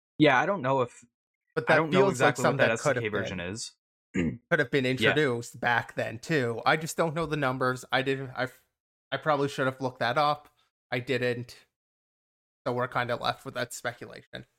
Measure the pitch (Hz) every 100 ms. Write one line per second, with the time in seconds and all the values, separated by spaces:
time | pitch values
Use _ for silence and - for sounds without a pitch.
0 | _ - 147 127 156 196 127 135 120 -
1 | - _ _ _ _ - 151 160 160 180
2 | 196 123 127 123 151 143 113 117 151 127
3 | 110 104 95 92 87 110 - - _ _
4 | _ - 160 120 - 165 139 143 127 127
5 | 110 101 147 120 120 117 123 117 - -
6 | 113 110 - 156 120 113 123 156 160 -
7 | 165 156 160 151 135 131 127 127 - 127
8 | 135 135 131 123 127 - _ _ _ _
9 | _ 139 160 143 139 - 131 127 131 -
10 | 120 139 147 147 - _ _ _ _ 127
11 | 123 123 123 120 120 - _ _ _ _
12 | _ _ _ _ _ _ 135 123 123 127
13 | 123 120 120 113 135 123 123 - 120 113
14 | - - - 127 123